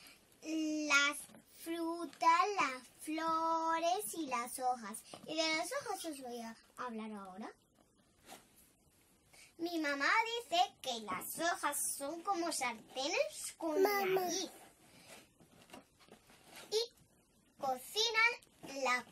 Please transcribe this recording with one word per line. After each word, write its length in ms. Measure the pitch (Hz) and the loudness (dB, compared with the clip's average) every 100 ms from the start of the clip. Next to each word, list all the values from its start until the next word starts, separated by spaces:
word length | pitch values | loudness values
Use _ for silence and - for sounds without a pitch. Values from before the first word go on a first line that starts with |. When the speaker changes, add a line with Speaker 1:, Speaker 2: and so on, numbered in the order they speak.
| - - _ - | -20 -20 _ -12
Speaker 1:
las 760 | 311 320 311 302 302 285 285 294 - - - - | -4 0 0 0 4 6 6 2 -10 -18 -20 -14
frutas, 840 | 330 339 330 339 330 - 330 339 403 392 | -8 -4 -4 -4 -8 4 6 6 4 2
las 260 | 277 262 - - | 0 -2 -12 -14
flores 1120 | - 320 330 320 330 330 330 330 339 392 - | -6 -2 0 2 2 2 2 2 2 2 -2
y 120 | 339 277 | -6 -2
las 320 | 240 240 - | -2 -2 -2
hojas. 400 | 254 247 208 214 - - - | 0 0 -4 -12 -14 -16 -6
Y 80 | 311 | 0
de 200 | 320 320 | 2 0
las 140 | 349 554 | 0 -4
hojas 240 | 466 392 330 | -4 -4 -6
os 140 | 277 | -8
voy 180 | 254 240 | -8 -8
a 160 | 226 220 - - | -10 -12 -18 -10
hablar 360 | 247 226 220 | -8 -6 -8
ahora. 400 | 202 190 185 302 - _ _ _ _ _ _ - - - - - _ _ _ _ _ _ - - - | -10 -12 -10 -12 -14 _ _ _ _ _ _ -20 -20 -20 -20 -20 _ _ _ _ _ _ -20 -20 -6
Mi 180 | 339 339 | -2 0
mamá 300 | 285 277 294 440 453 466 | 0 2 4 4 2 -2
dice 180 | - 339 392 - | 0 4 4 2
que 200 | 262 233 | -6 -6
las 380 | 202 - - - | -4 -6 -6 -2
hojas 380 | 339 381 294 285 - - | 0 2 0 0 -2 -4
son 240 | 277 339 | -6 -4
como 280 | 403 359 339 | 0 0 0
sartenes 1000 | - 247 220 - 262 285 440 622 - - - | 0 -2 -4 -8 -4 0 2 0 -4 -10 -6
con 240 | 320 302 | -2 4
Speaker 2:
Mamá. 240 | 392 403 381 | 4 4 2
Speaker 1:
nariz 440 | 381 359 370 339 - - - - - - - - _ - - - - - _ - - - - - - - | 2 0 -2 -4 -10 -20 -20 -20 -20 -20 -20 -20 _ -20 -20 -20 -20 -20 _ -20 -20 -20 -20 -20 -20 -2
y 100 | 427 466 - - _ _ _ _ - | 0 0 -6 -20 _ _ _ _ -4
cocinan 720 | 269 254 - 415 453 440 453 494 - - - 277 | -2 -2 -4 0 2 4 4 2 -8 -18 -12 -2
la 220 | 254 247 - | 0 0 -2